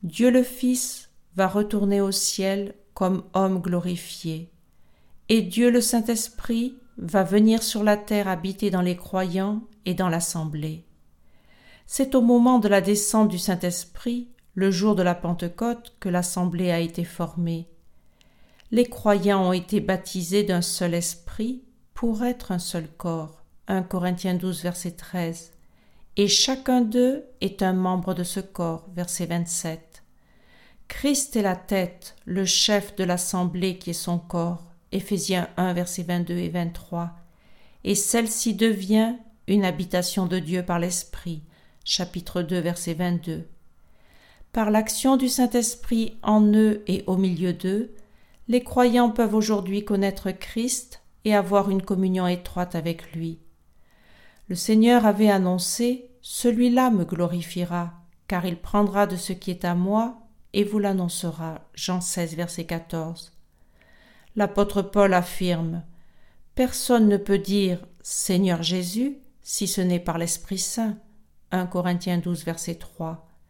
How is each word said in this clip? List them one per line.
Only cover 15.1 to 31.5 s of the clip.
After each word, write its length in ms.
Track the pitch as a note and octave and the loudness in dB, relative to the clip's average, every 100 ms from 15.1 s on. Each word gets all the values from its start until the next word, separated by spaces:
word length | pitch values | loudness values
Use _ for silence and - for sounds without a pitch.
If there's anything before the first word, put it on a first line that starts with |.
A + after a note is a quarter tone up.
| F3 | 0
Pentecôte, 800 | E3+ F3 E3+ E3+ A#3 A#3+ - - | -2 -4 -6 -4 -4 -4 -10 -8
que 80 | F#3+ | -2
l'assemblée 600 | F3+ F3+ F#3 F3+ F3 F3+ | -2 -2 -2 -2 0 0
a 100 | E3+ | 0
été 240 | E3+ E3+ | -2 -4
formée. 640 | E3+ - D#3+ D#3+ E3+ E3 E3+ - - - _ _ _ _ - _ - | -8 -6 -6 -4 -4 -4 -8 -20 -20 -20 _ _ _ _ -20 _ -2
Les 160 | A3+ A#3+ | 2 2
croyants 640 | - G#3+ G3+ G3+ G3 F#3 | 2 2 4 4 4 4
ont 40 | |
été 260 | F#3 F3+ G#3 | 2 0 -2
baptisés 640 | - F#3 - F#3 E3+ G3+ | 0 -2 -4 -6 0 0
d'un 180 | F#3 F3 | 2 0
seul 320 | F3 - F3 | 0 -2 -2
esprit 680 | E3+ E3+ - - - A3+ B3+ - _ _ - | -2 -4 -8 -12 -6 -6 -6 -14 _ _ -4
pour 280 | A#3 G#3+ | -2 0
être 280 | B3 B3 - | -2 -2 -4
un 80 | F3+ | -4
seul 280 | F3 E3+ D#3+ | -4 -6 -8
corps. 560 | - E3+ E3 D#3 - - - - | -8 -6 -6 -8 -14 -20 -18 -4
Un 140 | F#3+ | -4
Corinthiens 540 | F3+ F#3 F3+ F3+ F#3 F3+ | -2 -2 -2 -2 -2 -2
douze, 260 | F#3 E3+ | -2 -4
verset 300 | E3+ F3 F3 | -6 -6 -8
treize. 600 | F3 - F3+ E3 E3 - - - _ _ - - - | -10 -10 -6 -6 -8 -14 -20 -20 _ _ -20 -8 0
Et 120 | G3+ | 4
chacun 540 | - - C4 C4 B3+ | 4 2 0 2 2
d'eux 440 | A3+ B3 B3 C#4+ - - | 4 4 2 0 -8 -6
est 220 | F#3+ G3 | -6 0
un 100 | F#3 | 0
membre 400 | F#3 F#3 F3+ F3+ | 2 0 0 -2
de 100 | F3+ | -4
ce 160 | F3 G3 | -4 -6
corps. 480 | F#3+ - E3+ E3 - F3+ | -8 -6 -6 -6 -10 -8
Verset 300 | F3 - E3 | -6 -6 -4
vingt-sept. 760 | E3+ E3+ - E3 D#3+ - - - _ _ _ _ - - - - | -4 -4 -4 -6 -10 -16 -20 -20 _ _ _ _ -20 -20 -20 -14
Christ 480 | - C#4 C#4 - A#3 | -4 0 0 0 0
est 40 | |
la 140 | G3+ | 0